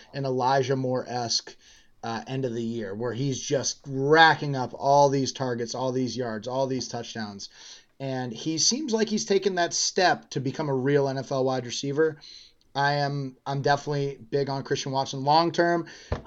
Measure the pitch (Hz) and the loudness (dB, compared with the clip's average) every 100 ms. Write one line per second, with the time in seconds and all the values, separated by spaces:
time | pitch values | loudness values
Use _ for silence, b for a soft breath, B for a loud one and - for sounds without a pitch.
0 | B 143 135 127 127 139 127 135 131 127 | B -6 -2 0 2 2 2 0 0 -2
1 | - 120 117 - - - b b b _ | -4 -6 -2 -4 -4 -14 b b b _
2 | 113 113 - 135 131 117 113 117 101 104 | -8 -6 -6 -4 -4 -2 -4 -4 -6 -6
3 | 123 113 139 123 - 139 120 - 143 135 | -4 -2 -2 -2 -2 -2 -2 -6 -8 -2
4 | 135 160 160 147 147 135 123 - 139 143 | 4 8 8 6 0 -4 -4 -2 2 6
5 | 143 139 127 - 131 120 113 123 131 127 | 6 4 -2 -2 -4 -4 -4 -4 -2 -2
6 | 123 110 120 110 117 127 135 127 117 120 | -2 -4 -6 -6 -6 -2 -2 -2 -6 -8
7 | 117 117 107 101 - B B B B _ | -8 -8 -10 -10 -16 B B B B _
8 | 135 131 127 113 160 160 - 254 311 220 | -6 -6 -6 -6 -4 0 0 0 -2 0
9 | 214 208 - 196 196 180 170 - - - | 2 0 2 2 2 0 0 0 -2 2
10 | 180 113 - 151 131 131 151 135 131 143 | 2 2 -2 -4 -4 -4 -2 0 2 4
11 | 139 135 127 135 131 131 120 - 139 139 | 2 -2 -4 0 0 0 -4 -6 -4 2
12 | 160 151 B B B B _ 139 143 147 | 2 0 B B B B _ 0 2 2
13 | 143 143 135 - - 143 147 143 - 147 | 0 -2 -6 -8 -6 -2 2 2 2 -2
14 | 139 139 117 143 139 139 - 139 143 135 | -2 -6 -4 -2 0 -4 -2 -4 -2 -2
15 | 135 139 135 156 170 156 170 170 160 B | -2 -2 4 4 4 2 2 2 -2 B
16 | B - | B -8